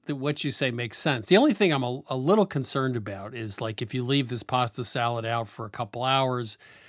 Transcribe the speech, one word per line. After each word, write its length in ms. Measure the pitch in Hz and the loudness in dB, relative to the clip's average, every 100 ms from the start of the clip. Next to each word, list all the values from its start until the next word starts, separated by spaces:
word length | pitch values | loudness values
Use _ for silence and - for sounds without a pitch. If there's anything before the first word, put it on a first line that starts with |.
that 120 | - 139 | -8 -4
what 280 | 139 147 | -2 -2
you 60 | 151 | -2
say 200 | - 135 | 0 0
makes 280 | 120 120 - | -2 -4 0
sense. 280 | 156 127 - | 0 0 6
The 80 | 190 | 6
only 160 | 294 | 6
thing 180 | 214 196 | 4 4
I'm 100 | 143 | 2
a, 200 | 123 131 - | 0 -4 -4
a 80 | 131 | -2
little 280 | 139 214 196 | 4 4 4
concerned 480 | 147 127 139 131 | 0 0 0 0
about 400 | 120 104 98 104 | -2 -6 -10 -10
is, 260 | 123 110 98 | -10 -8 -6
like, 200 | 113 107 | -6 -6
if 100 | 113 | -6
you 100 | 127 | -4
leave 240 | 123 139 120 | 0 0 0
this 140 | 120 | -4
pasta 420 | - 127 123 - | -2 0 0 -2
salad 400 | 120 127 120 120 | -4 -2 -2 -2
out 240 | 113 117 113 | -2 -2 -4
for 160 | - | -8
a 60 | 113 | -12
couple 340 | - 113 117 | -8 -8 -4
hours, 540 | 131 135 135 123 113 - - - | 0 2 2 0 -4 -8 -14 -20